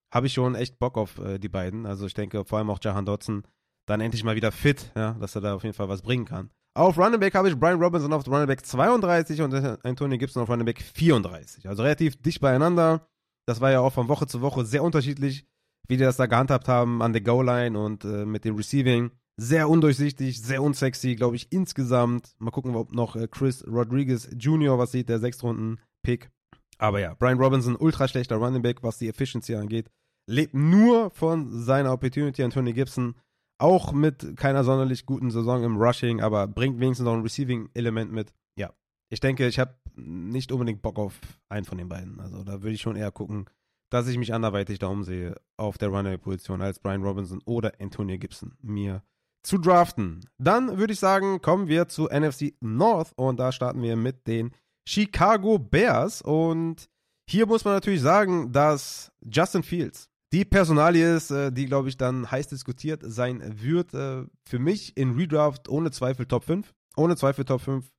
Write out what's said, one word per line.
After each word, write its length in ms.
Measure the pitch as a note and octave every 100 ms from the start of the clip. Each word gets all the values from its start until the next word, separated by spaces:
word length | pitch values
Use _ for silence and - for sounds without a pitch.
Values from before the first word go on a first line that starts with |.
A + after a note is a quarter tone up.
| _
hab 140 | B2
ich 80 | A#2+
schon 240 | B2+ B2+ A#2
echt 240 | B2 -
Bock 180 | A#2+ A2+
auf, 200 | G2+ -
äh, 200 | G2 F#2+
die 120 | G2+
beiden, 360 | F#2+ F#2 G#2+ G#2+
also 200 | G2 G2+
ich 80 |
denke 320 | - G2+ G#2 F#2+
vor 140 | G#2+
allem 100 | G#2+
auch 100 | F#2+
Jahan 240 | G#2+ G2 G2
Dotson 380 | G2+ - G2+ - _ _ _ -
dann 120 | G#2+
endlich 240 | A2+ A2+
mal 120 | A2 A2
wieder 160 | A2
fit, 400 | - D3 C3+ - A2
ja, 180 | A2
dass 220 | A2+ G#2 G#2+
er 60 |
da 140 | G2+ G2
auf 80 |
jeden 100 | A2+
Fall 160 | G2+ G2
was 140 | G2
bringen 200 | A2+ B2
kann. 280 | A2+ G#2+ G2 _ _ C#3+
Auf 220 | F3+ E3
Running 220 | G3 A#3
Back 140 | G3
hab 120 | F#3+ F#3+
ich 120 | C#3
Brian 220 | D#3+ F3
Robinson 320 | F3 E3+ D3
auf 120 | D#3 B2+
Running 200 | C#3 C#3+
Back 180 | C3 -
zweiunddreißig 760 | B2+ F3+ B3 F#3+ F3 E3 D3+
und 120 | C#3+
Antonio 640 | C3+ C3+ - B2 B2+ C#3+ B2+
Gibson 260 | C3+ B2+
auf 60 | A2+
Running 160 | A#2+ A#2
Back 160 | A2+
vierunddreißig. 880 | - - E3 B2+ F2 E2 - - F#2
Also 160 | G2+
relativ 380 | C3 D3+ D#3+ -
dicht 180 | - -
beieinander. 680 | C#3 B2+ E3 F3 D#3+ D#3+ - _ _ _ -
Das 140 | A2+
war 120 | C3+
ja 100 | C3
auch 100 | C3
von 160 | C3 A#2+
Woche 200 | D3 C#3+
zu 120 | B2
Woche 240 | C3+ C3
sehr 200 | A2+ C#3
unterschiedlich, 640 | E3+ D#3 C3+ C#3 C#3 C#3 - _ _ _ -
wie 80 | B2+
die 60 |
das 120 | C3 B2
da 120 | B2
gehandhabt 420 | A#2 C3 B2+ -
haben 320 | B2 A#2+ A#2
an 100 | A#2
der 120 | A2+
Goal-Line 540 | G#2 B2 B2+ B2 A#2+ G#2+
und, 280 | G#2 G#2 G2+
äh, 200 | G#2 G#2+
mit 200 | G#2+ A2+
dem 100 | G#2+
Receiving. 560 | G#2 C#3 B2+ A#2+ A#2+ - _ -
Sehr 320 | A#2 D#3+ D3+
undurchsichtig, 720 | E3 D#3 C3 C#3+ C3+ C3+ A#2
sehr 200 | A2+ C3+
unsexy, 540 | D3 C#3 C3+ B2 C3 A#2
glaub 180 | B2
ich, 180 | A#2+ -
insgesamt. 840 | F#3 F#3 - B2+ B2 A#2+ A#2+ - -
Mal 140 | A2+
gucken, 240 | C#3 C3 A#2
ob 180 | A2+
noch, 240 | A#2+ A#2 A2
äh, 100 | A2+
Chris 380 | - C3+ B2+ -
Rodriguez 640 | A#2 A2+ C3 C3+ A#2+ - B2
Junior 400 | B2 D#3+ C#3+ B2+
was 140 | A#2+
sieht, 180 | B2+ A#2+
der 100 | A2+
Sechstrunden-Pick. 1120 | A#2+ A#2 A#2 A2+ A2 A2+ _ _ - A#2+ - _ _ _ _ -
Aber 220 | G#2+ G2+
ja, 160 | F2 -
Brian 240 | B2 B2+
Robinson, 360 | C3 C3+ A#2+ A#2+
ultra 320 | D#3+ - C3+
schlechter 300 | C3 - A2
Running 240 | B2 C3
Back, 220 | A#2+ A#2+
was 160 | A#2 -
die 100 | A2+
Efficiency 460 | - C3 A#2+ - A2
angeht. 340 | G#2 A2+ A2 _ _ _ -
Lebt 260 | B2 D#3
nur 560 | C3+ D3+ F#3+ A#3 A#3 G#3
von 420 | - D#3+ E3 C3
seiner 400 | A#2 A#2 C3+ C3+
Opportunity, 520 | B2+ C3 D3 D3 C3
Antonio 300 | B2 C3+ B2
Gibson. 420 | A#2 C3 - A#2+ - _ _ _ -
Auch 340 | D3 F#3 -
mit 440 | C#3+ D#3 C3 D2+ -
keiner 260 | C#3+ C3+
sonderlich 420 | B2+ C3+ C3 B2 -
guten 240 | C3 B2+
Saison 340 | A2+ A#2 B2+
im 140 | A#2 G#2+
Rushing, 420 | A#2 B2 A#2+ A2+
aber 280 | A2 G#2+ G2+
bringt 320 | G#2+ C3 A#2+
wenigstens 260 | C3 B2+ A#2+
noch 80 |
ein 80 | A2+
Receiving-Element 920 | A2 - C3 A#2+ G#2+ - A#2 A2 A2
mit. 220 | A2 G#2+ _ _ -
Ja, 140 | F#2+ - _ _ _
ich 100 | A2+
denke, 260 | C3+ C3 B2
ich 140 | B2
hab 200 | B2+ - - -
nicht 560 | - F2 F2 B2+ B2+
unbedingt 300 | B2+ A#2+ G#2
Bock 160 | A2 G#2+
auf 220 | G2+ - - - -
einen 180 | G#2 G2
von 120 | F#2
den 100 | F2
beiden. 320 | F2 F#2 G2+
Also 240 | F#2+ F#2
da 200 | G2 G2+
würde 100 | G#2+
ich 80 | G#2+
schon 140 | A2+ G#2
eher 160 | G#2
gucken, 340 | - G2 G#2 F#2+ _ _ _ _
dass 160 | B2 A#2+
ich 100 | B2
mich 160 | A#2
anderweitig 460 | A2+ A2+ G2+ G2 G2
da 80 | F#2+
umsehe 480 | G2+ F#2 F#2 F2 G2 _ -
auf 200 | G#2+ -
der 120 | G#2
Running-Position 680 | G2 G2 F#2 - F#2+ - F#2
als 160 | G2 F#2+
Brian 240 | G2+ G2
Robinson 360 | G2 G2 F#2 F#2 -
oder 280 | A#2 G#2+ -
Antonio 380 | G2 - G2+ F#2
Gibson 380 | G2 - - -
mir 400 | A2 G#2 G2+ F#2+ - _ _ _
zu 160 | - G3
draften. 640 | E3+ F3 E3+ - F#2 E2 - -
Dann 400 | C3+ A3+ B3+ F#3
würde 140 | G#3+
ich 60 | -
sagen, 400 | F#3+ G3 G3 F#3+
kommen 280 | - G3+ F3+
wir 200 | D#3+ E3+
zu 220 | - D#3
N 140 | C#3+
F 140 | D3+ C3
C 180 | D3 -
North 500 | A2+ A2+ G#3+ G3 E3 -
und 240 | C3 B2
da 120 | B2+
starten 320 | B2+ B2 -
wir 120 | A#2 A2+
mit 300 | A#2+ C3 -
den 280 | A2+ A#2+ - _ _ -
Chicago 720 | G3+ G#3 - F#3 A3 G3+ G#3
Bears. 640 | A2+ D3 A3+ A#2 E3+ -
Und 640 | - D#3 E3 D#3+ E3 E3 - _ _ _ -
hier 160 | G3 A3
muss 180 | A3+
man 120 | G#3 G3
natürlich 260 | G3+ F#3
sagen, 500 | C3 G3 G3 F3 B2
dass 600 | C3 D3+ C#3+ - - - _
Justin 380 | A2+ B2 F#3 F#3
Fields 460 | - F3 D3 - - _ _
die 120 | E3+ G3
Personalie 720 | G3 E3 D3+ D#3+ E3+ E3 E3
ist, 120 | -
äh, 220 | C#3+ C#3
die, 140 | B2+ C3+
glaub 220 | C#3 C3+
ich, 100 | C3
dann 340 | B2+ B2+ A2+
heiß 160 | C3+ C#3+
diskutiert 540 | C3+ - B2 D3+ D#3
sein 400 | A2+ A2 B2 B2 D#2 G#2+
wird. 320 | A#2+ E3+ F3
Äh, 300 | - C#3 C3 - _ -
für 140 | B2
mich 360 | C#3 G#3 - -
in 160 | C3
Redraft 560 | A#2+ F3 D3+ D3+ C#3 -
ohne 240 | D3 E3
Zweifel 340 | - B2+ C3 B2
Top 200 | B2 -
fünf. 280 | F3+ - _ _ -
Ohne 220 | E3 E3
Zweifel 260 | C#3 C#3
Top 160 | C3 C3
fünf 320 | - C3+ B2+